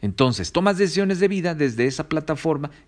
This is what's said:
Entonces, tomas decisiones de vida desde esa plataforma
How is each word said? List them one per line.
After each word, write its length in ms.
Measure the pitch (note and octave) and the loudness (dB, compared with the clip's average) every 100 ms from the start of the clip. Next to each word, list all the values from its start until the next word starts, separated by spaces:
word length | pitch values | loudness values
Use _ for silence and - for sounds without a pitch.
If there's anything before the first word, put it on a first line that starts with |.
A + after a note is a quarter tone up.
Entonces, 500 | G#2 F#2 C3 A#2 E2+ | -4 2 2 2 -2
tomas 280 | - F#3+ F#3+ | 0 2 2
decisiones 400 | G3 E3 G3 F#3+ | 0 2 0 2
de 80 | G3 | 0
vida 260 | G3 F3 | 0 -2
desde 320 | D#3+ C#3+ A2+ B2 | 0 0 2 0
esa 240 | C3+ D#3 | 0 -4
plataforma 600 | D#3 D3+ D3+ E3 D3 C#3+ - | -4 -2 -4 -2 -2 -4 -12